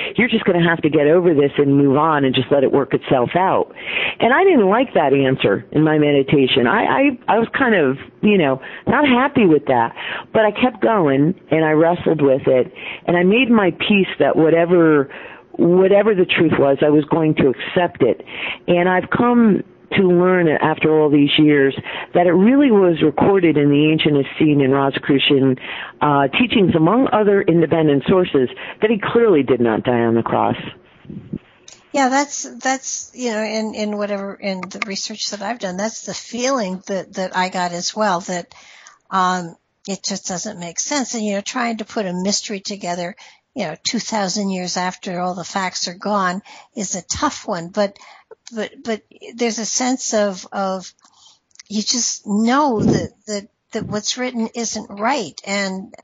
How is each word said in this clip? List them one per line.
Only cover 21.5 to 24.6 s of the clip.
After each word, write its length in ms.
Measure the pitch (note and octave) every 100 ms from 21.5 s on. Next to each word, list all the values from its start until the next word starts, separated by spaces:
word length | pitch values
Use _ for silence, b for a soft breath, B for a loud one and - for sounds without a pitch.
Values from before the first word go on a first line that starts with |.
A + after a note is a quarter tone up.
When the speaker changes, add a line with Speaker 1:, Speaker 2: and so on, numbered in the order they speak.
| D3 C3+ - B B B
Speaker 1:
that 120 | - F3
it 40 |
really 400 | F3 G#3 C#4 C#4+
was 300 | G#3 F3+ D#3+
recorded 540 | D#3 - F#3+ G3 E3+ D3
in 120 | C#3+
the 200 | C#3+ D3
ancient 340 | D#3 D#3+ C#3+ C3+
Essene 360 | - D#3 C#3+